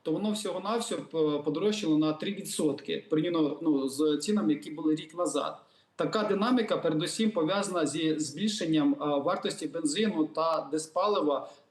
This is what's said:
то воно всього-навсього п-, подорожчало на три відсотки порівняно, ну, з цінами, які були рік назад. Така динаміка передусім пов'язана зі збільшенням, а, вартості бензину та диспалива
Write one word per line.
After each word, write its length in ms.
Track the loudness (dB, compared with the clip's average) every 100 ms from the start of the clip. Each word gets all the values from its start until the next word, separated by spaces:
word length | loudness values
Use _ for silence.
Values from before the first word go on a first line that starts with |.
то 100 | -4
воно 200 | -2 0
всього-навсього 680 | -2 -4 -4 -2 -2 -2 -6
п-, 420 | -4 0 2 2 -2
подорожчало 520 | 0 0 0 2 2
на 160 | 2
три 200 | 0 -4
відсотки 720 | -6 -6 -2 0 -2 -4 -6 0
порівняно, 480 | 0 2 2 0 0
ну, 260 | 2 2 0
з 300 | 0 2 2
цінами, 360 | 0 2 2
які 180 | 0 -2
були 240 | -4 0 0
рік 220 | -2 -4
назад. 440 | -2 -2 -4 -6 -16 _ _ -4
Така 280 | -2 0
динаміка 540 | 0 2 2 2 2 0
передусім 540 | 0 0 0 0 0
пов'язана 540 | 2 2 0 0 0 0
зі 340 | 0 0 0
збільшенням, 760 | -4 -2 -2 -2 0 4 4 2
а, 180 | 0 0
вартості 500 | 0 0 -2 -4 -6
бензину 580 | -4 -2 0 0 2 0
та 420 | 0 0 0 -2
диспалива 800 | -4 -2 0 2 2 2 0 -4 -14 _